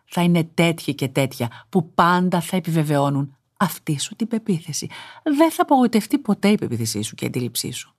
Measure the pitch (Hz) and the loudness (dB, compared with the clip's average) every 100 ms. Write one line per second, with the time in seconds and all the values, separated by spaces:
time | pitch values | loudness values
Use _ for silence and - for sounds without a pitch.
0 | _ - 175 170 160 - 170 165 - 139 | _ 0 2 2 0 0 0 0 -4 -4
1 | 135 139 131 - 117 - - 190 160 - | -2 0 -2 -2 -6 -8 -4 -2 -2 2
2 | 175 180 180 175 165 185 170 165 151 143 | 4 4 2 0 -2 -4 0 0 2 2
3 | 143 139 139 - _ - 175 - - 143 | 2 0 -4 -8 _ -4 -4 -4 -6 -4
4 | - - 226 226 220 175 165 143 - - | -6 -6 -4 -4 -2 -4 -4 -10 -10 -14
5 | - - - 277 320 - 359 277 247 220 | -18 -8 -2 2 2 2 2 4 4 2
6 | - 294 285 196 196 208 123 117 113 104 | 0 -2 0 0 2 2 0 -4 -4 -4
7 | 107 - 123 123 123 - - 127 - | -6 -6 -6 -4 -6 -6 -8 -10 -14